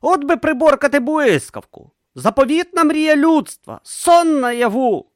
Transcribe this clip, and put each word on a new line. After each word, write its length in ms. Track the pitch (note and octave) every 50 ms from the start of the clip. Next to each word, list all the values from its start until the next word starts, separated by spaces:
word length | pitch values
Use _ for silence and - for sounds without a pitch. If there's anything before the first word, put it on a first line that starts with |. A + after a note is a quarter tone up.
От 240 | - C#4 F4+ E4 C#4+
би 120 | C#4 E4+
приборкати 640 | - - D4+ D#4 B3+ D#4+ D#4 C#4+ - - C#4 A3+ C#4+
блискавку! 880 | B3 B3 D#4 D#4 D4 B3+ F#3 C#3+ - - - G#2+ - _ _ - - - _ _ _ _ _
Заповітна 680 | C3 B2+ G#3+ G#3 - C4+ A3+ D4 E4 F4 F4 - F4+ E4
мрія 320 | D4+ D#4+ D4+ D#4 D#4 D4+
людства! 640 | D4 C#4+ E4 D#4+ D4+ - - - - _ - A2+ -
Сон 580 | _ - - - - F4 E4+ E4+ E4+ E4 D#4 C#4+
наяву! 720 | B3+ A#3+ A#3+ A#3+ A#3+ A#3 G3+ B3 C4 B3 G#3 D3 - _ _